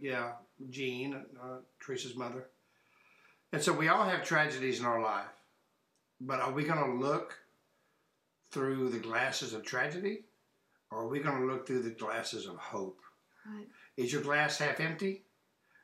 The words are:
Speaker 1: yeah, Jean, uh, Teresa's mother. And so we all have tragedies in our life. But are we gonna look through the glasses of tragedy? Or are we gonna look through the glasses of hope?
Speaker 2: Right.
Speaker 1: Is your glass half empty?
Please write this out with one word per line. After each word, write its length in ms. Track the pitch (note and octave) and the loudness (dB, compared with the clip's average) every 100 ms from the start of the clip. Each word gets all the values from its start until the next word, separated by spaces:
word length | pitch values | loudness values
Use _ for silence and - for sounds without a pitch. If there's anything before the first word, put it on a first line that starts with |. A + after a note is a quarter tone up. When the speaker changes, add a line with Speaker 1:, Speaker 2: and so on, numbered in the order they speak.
Speaker 1:
yeah, 300 | C#3 B2 A#2+ - - - C3+ | -4 -2 -4 -6 -14 -16 -10
Jean, 440 | C3 B2+ B2 C#3 | -4 -2 -2 -4
uh, 440 | C3+ - B2+ B2+ C3 - - - | -6 -10 -14 -12 -12 -14 -14 -8
Teresa's 300 | B2+ B2+ B2 | -6 -6 -6
mother. 300 | A#2+ B2+ - _ _ _ _ _ _ _ - _ _ | -6 -8 -12 _ _ _ _ _ _ _ -20 _ _
And 100 | D3+ | 2
so 120 | F3 | 2
we 160 | D3+ E3 | 4 6
all 140 | G3 G3 | 6 6
have 180 | F3 | 2
tragedies 560 | - D#3 D3+ C3 C3 A2+ | 4 4 4 2 0 2
in 60 | B2 | 2
our 160 | A2 | 2
life. 240 | G#2+ G2+ - - _ _ _ _ _ _ _ - | 2 0 -4 -14 _ _ _ _ _ _ _ -10
But 180 | B2+ C3 | -2 0
are 120 | B2+ | 0
we 120 | C#3 | 0
gonna 300 | D3+ D#3 C3 B2 | 2 2 2 2
look 420 | C#3 E3+ - - - _ _ _ _ _ _ _ _ _ _ | 2 2 -2 -12 -20 _ _ _ _ _ _ _ _ _ _
through 380 | C#3 C3+ C3 B2 | -2 0 2 2
the 100 | A2+ | 0
glasses 540 | A2+ A#2+ C3+ - B2 | 0 0 0 0 -4
of 100 | A2 - | -6 -2
tragedy? 540 | B2+ D3 F3+ G3+ A3 - _ _ _ _ _ _ | 0 0 0 -2 -4 -10 _ _ _ _ _ _
Or 100 | - | -6
are 80 | - | -2
we 120 | C#3 | 0
gonna 260 | D3 B2+ C3 | 0 2 0
look 220 | B2+ - | 0 0
through 140 | B2+ | 0
the 60 | A2+ | 0
glasses 560 | A2+ A2 A2+ - A2 G2 | -4 -4 -2 -4 -6 -8
of 80 | E2+ | -10
hope? 440 | - G2+ F#2+ - - - _ _ G#3+ | -6 -6 -6 -8 -20 -20 _ _ -14
Speaker 2:
Right. 220 | G#3 - - - - | -12 -14 -20 -10 -4
Speaker 1:
Is 160 | B2 | 0
your 80 | C#3+ | 0
glass 360 | C#3+ D3 D3 - | 2 4 4 2
half 220 | D3 C#3 | 0 2
empty? 440 | D#3+ D#3 G3 G3 - _ _ _ _ _ | -2 0 -2 -2 -10 _ _ _ _ _